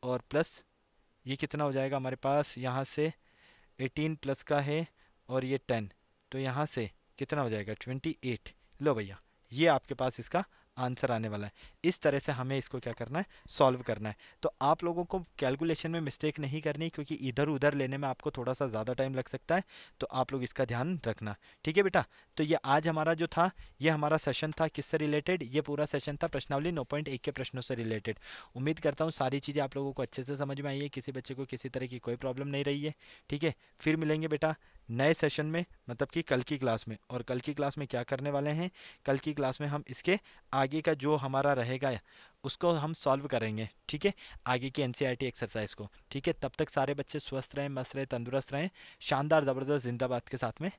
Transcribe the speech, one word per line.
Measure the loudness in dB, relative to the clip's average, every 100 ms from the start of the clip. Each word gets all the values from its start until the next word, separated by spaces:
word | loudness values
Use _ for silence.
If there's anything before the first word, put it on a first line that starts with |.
और | 0 -2 0
प्लस | 0 0 -4 _ _ _ _ _ _ -8
ये | -4
कितना | -2 0
हो | 0
जाएगा | 2 0 0
हमारे | -2 -2
पास, | 2 4 2 -2
यहाँ | -2 -2 -2
से | 0 0 -2 _ _ -20 -20 _ _
एटीन | -4 0 -2 -2
प्लस | -2 -4
का | 0 0
है | 2 0 -2 _ _ _ -2
और | -2
ये | 0 -2
टेन, | 0 -2 -2 -12 _ _ _
तो | -4
यहाँ | -2 -2 -2
से | -2 -4 -6 _ -10
कितना | -4 0
हो | 0
जाएगा? | 0 -4
ट्वेंटी | -8 -6 -4 -4 -4
एट। | -4 -4 -6 -20 _ -2
लो | 0
भैया, | 0 -2 -8 _ _ _
ये | 2 6
आपके | 6 2
पास | -2 -2 -2
इसका | -2 -2 -2 _ _ -6
आंसर | -4 0 0
आने | 0 -2
वाला | -4 -8
है। | -12 -20 _
इस | -2 2
तरह | 2 2
से | 0
हमें | -4 -2 -2
इसको | -4 -8
क्या | -6
करना | -8 -4 -4
है, | -6 -10 -12
सॉल्व | 6 6 6
करना | -2 -4 -4
है। | -8 -14 -4
तो | -4 _
आप | 4 4
लोगों | 2 -2
को | -2 -4 -4 -2
कैलकुलेशन | 0 2 0 0 0
में | -2
मिस्टेक | -2 -2 -2 -2
नहीं | -4 -2
करनी, | -2 -2 -4
क्योंकि | -4 -6 -4
इधर | -2 0 2
उधर | 4 4
लेने | 4 0 0
में | -2
आपको | -2 -4
थोड़ा | -4 -2
सा | 0 0
ज़्यादा | 0 -2
टाइम | 0 0
लग | 0 -4
सकता | -8 2
है, | 2 2 -14 -20 _
तो | -4
आप | 0 0
लोग | 0
इसका | -4 -2 0
ध्यान | 0 -2 -2 -2
रखना, | -4 -6 -8 -14 -6
ठीक | 0 4
है |
बेटा। | 4 4 0 -8 _ -2
तो |
ये | 2 2 6
आज | 4 4
हमारा | 2 2
जो | 2 0
था, | 4 2 2 -20 0
ये | 2
हमारा | 4 4 2
सेशन | 2 0 -2
था | 0 0
किससे | 0 -2 0
रिलेटेड, | 2 0 2 -2
ये | 0 0
पूरा | 0 0 0
सेशन | 0 -2 -2
था | -2
प्रश्नावली | -2 -2 0 0
नौ | -2 -2
पॉइंट | -2 -2
एक | -4
के | -4
प्रश्नों | -4 -6 -6
से | -4 -2
रिलेटेड। | -2 -2 -2 -6 -8 -16 -12 -4
उम्मीद | -2 2
करता | 0 2
हूँ | -2
सारी | 2 0 0
चीज़ें | -2 0
आप | 0 -2
लोगों | -4
को | -4
अच्छे | -6 -6
से | -6 -4
समझ | -4 -4
में | -4
आई | -4
है, | -6
किसी | -6 -8
बच्चे | -8 -8
को | -8 -8
किसी | -6 -6
तरह | -6 -6
की | -6
कोई | -4 -4
प्रॉब्लम | -2 -4 -2
नहीं | 0
रही | 0 0
है, | -2 -6 -16 -20 _
ठीक | 0
है। | 0 0 _ _
फिर | 2 2
मिलेंगे | 4 2 2
बेटा | 2 2 0 -8 -20 -8
नए | 2 4
सेशन | 6 2 2 -2
में, | -2 -4 -10 -12
मतलब | -4 -2
कि | -2
कल | 0 0
की | 0 0
क्लास | 2 0 -2
में। | -12 _
और | -8
कल | -2 -2
की | -2
क्लास | 0 -2 -2
में | -4
क्या | -4
करने | -2 -2 0
वाले | 0 0
हैं, | 0 -2 -6 -20 -10 0
कल | 0
की | 0
क्लास | 0 -2 0
में | -2
हम | -2 -6
इसके | -4 0 0 0 -20 _
आगे | 2 2 2
का | 2
जो | 2 2 2
हमारा | 2 2 4
रहेगा | 4 2 0 0 -2 _ -20 -20 _
उसको | -8 0 2
हम | 2 0
सॉल्व | -2 2 2 2
करेंगे, | 0 0 -2 -4 -8 -8
ठीक | 0 0
है, | 0 -12 -10 0
आगे | 0 0
की | 0
एनसीईआरटी | -2 2 0 0 -4
एक्सरसाइज | -4 -6 -4 -6
को, | -8 -12 -14 _
ठीक | -4 -2
है। | 0
तब | -4 -2
तक | 0
सारे | 2 0
बच्चे | 0 -4 -6
स्वस्थ | -4 -6 -4 -4
रहें, | -4
मस्त | -4 -6 -6
रहें, | -2
तंदुरुस्त | -2 0 -2 -2
रहें, | -4 -4 -6 -20 -12
शानदार | 0 0 6 6
ज़बरदस्त | 6 0 2 0
जिंदाबाद | 0 -2 0 -2 -4
के | -4
साथ | -4 -2
में। | -6